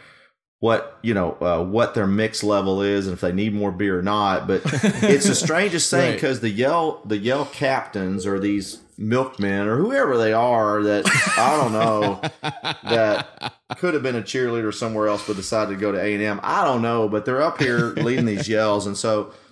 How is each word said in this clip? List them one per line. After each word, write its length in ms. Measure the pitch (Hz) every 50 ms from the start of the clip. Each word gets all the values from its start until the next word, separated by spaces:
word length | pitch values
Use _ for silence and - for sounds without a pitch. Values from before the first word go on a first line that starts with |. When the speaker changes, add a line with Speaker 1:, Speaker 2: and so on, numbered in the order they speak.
| - - - - - _ _ _ _ _ _ _
Speaker 1:
what, 380 | 107 113 113 - - - - -
you 120 | - 117 107
know, 220 | 95 87 78 - -
uh, 220 | 82 87 85 82
what 320 | 90 92 104 117 117 - -
their 120 | 117 101
mix 360 | 98 98 107 110 110 - -
level 400 | 104 104 104 98 95 98 95 98
is 240 | 101 101 101 101 95
and 80 | 95 87
if 60 | -
they 100 | 95 87
need 240 | 90 98 107 110 104
more 160 | 104 101 101
beer 280 | 87 92 104 98 92 90
or 20 |
not. 460 | 90 101 104 104 101 98 92 78 78 95
But 140 | 95 92
Speaker 2:
<laughs> 40 | -
Speaker 1:
it's 600 | 143 151 131 214 196 - - 214 202 - - - -
the 60 | 131
strangest 520 | - 170 151 160 180 202 196 170 160 - -
thing 220 | 180 175 175 117
Speaker 2:
Right. 80 | 110 92
Speaker 1:
'cause 200 | 156 139 131 104
the 100 | 117 113
yell, 500 | 98 110 127 143 170 170 160 156 - - -
the 120 | 104 110
yell 280 | 101 101 120 135 147 139
captains 840 | - - - 143 135 131 117 - - - 101 92 92 98 95 95
or 140 | 101 98 95
these 380 | 98 101 104 101 95 - - - - _ _
milkmen 720 | - 107 107 123 131 135 135 - - 202 196 196 196 101 107
or 80 | 113
whoever 420 | 139 190 240 277 277 254 147 123 113
they 140 | 113 107
are 500 | 110 113 123 123 120 110 107 104 104 107
that, 220 | 104 104 104 101 - - - - 107 95 - 110
I 180 | 117 135 151
don't 160 | 151 131 113
know, 480 | 110 110 113 113 107 104 104 101 98 - 156 151 - -
Speaker 2:
<laughs> 400 | - 151 - - - 160 151 -
Speaker 1:
that 680 | - - - 113 110 107 104 120 - - - - - 120 - _ _ - 123
could 180 | - 185 180 156
have 80 | 139
been 140 | 123 131 123
a 60 | 113
cheerleader 520 | 95 - - 131 123 120 117 117 110 107 104
somewhere 320 | - 120 113 110 107 107
else 180 | 107 104 101 -
but 100 | 107 104
decided 380 | 95 95 - 117 110 104 98 98
to 60 | 95
go 120 | 104 101
to 80 | 98 90
A 120 | 98 104 104
and 80 | 101 107
M. 160 | 107 101 101
I 220 | - 120 165 - 175
don't 180 | 143 127 117
know, 260 | 117 117 117 117 110 101
but 160 | 107 104 -
they're 160 | 131 127 135
up 180 | 151 175 - -
here 160 | 139 123 120 -
Speaker 2:
<laughs> 180 | 117 110 -
Speaker 1:
leading 280 | - - 120 131 131 120
these 240 | 110 101 98 101 107
yells. 380 | 110 107 110 107 104 104 95 101
And 80 | 98
so, 360 | - - 113 107 107 101 - - - - -